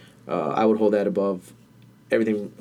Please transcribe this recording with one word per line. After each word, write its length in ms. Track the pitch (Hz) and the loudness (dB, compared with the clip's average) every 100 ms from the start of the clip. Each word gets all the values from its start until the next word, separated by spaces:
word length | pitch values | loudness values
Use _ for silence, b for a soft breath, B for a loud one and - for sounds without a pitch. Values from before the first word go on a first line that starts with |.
| B B - | B B -8
Uh, 220 | 85 78 | -6 -4
I 160 | - 110 | 0 2
would 120 | 110 | 4
hold 160 | 107 | 2
that 140 | 104 101 | 2 0
above 460 | 95 98 92 - - _ _ - _ - | 0 -2 -4 -8 -20 _ _ -20 _ -4
everything 400 | 120 110 104 98 - | -2 0 -2 -4 -6